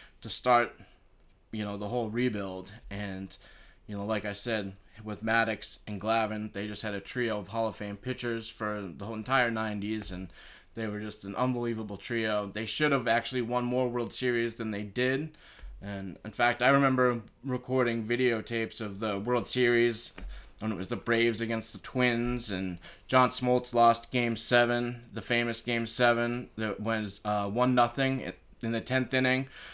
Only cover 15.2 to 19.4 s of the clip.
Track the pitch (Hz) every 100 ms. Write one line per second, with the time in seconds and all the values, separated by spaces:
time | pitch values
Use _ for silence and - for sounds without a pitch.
15.2 | 156 - - - - - 101 101 98 -
16.2 | - - 120 120 123 139 139 131 127 120
17.2 | 107 - 127 127 127 131 120 117 110 120
18.2 | 127 113 104 117 113 - 107 98 110 101
19.2 | 107 123